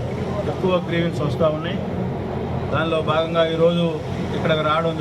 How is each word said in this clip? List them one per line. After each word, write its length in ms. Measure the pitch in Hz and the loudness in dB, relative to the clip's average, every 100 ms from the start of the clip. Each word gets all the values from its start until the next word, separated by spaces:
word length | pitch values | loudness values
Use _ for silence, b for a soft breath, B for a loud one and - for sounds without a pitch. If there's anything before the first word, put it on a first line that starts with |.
| 120 - - - - | -2 -4 -4 -2 -2
ఎక్కువ 200 | - 185 180 - | 0 0 0 0
గ్రీవెన్స్ 320 | 170 170 - 147 | 0 0 0 -2
వస్తూ 200 | - 160 156 | 2 2 0
ఉన్నాయి. 220 | 165 196 - - - - - - - - - | -2 -4 -4 -4 -4 -4 -4 -4 -4 -4 -2
దానిలో 260 | 151 160 160 156 | -2 0 0 0
భాగంగా 320 | 156 165 165 160 | 0 2 2 2
ఈరోజు 300 | 160 165 175 170 156 147 - 170 - | 4 4 4 2 0 -4 -4 -2 -2
ఇక్కడికి 280 | 160 156 151 | 2 2 2
రావడం 260 | 160 165 156 | 2 2 0